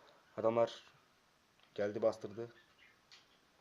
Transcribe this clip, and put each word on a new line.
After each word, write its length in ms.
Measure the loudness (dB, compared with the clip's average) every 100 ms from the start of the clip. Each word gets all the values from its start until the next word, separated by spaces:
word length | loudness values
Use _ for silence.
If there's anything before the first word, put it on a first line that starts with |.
| -20 -20 -16 0
Adamlar 480 | 2 4 2 0 -18 -20 _ _ _ _ _ _ -14
geldi 280 | -4 -2 2
bastırdı. 520 | 0 0 -8 -10 -12 -14 -20 -20 -20 -20 -20 -20 -20 -20 _ _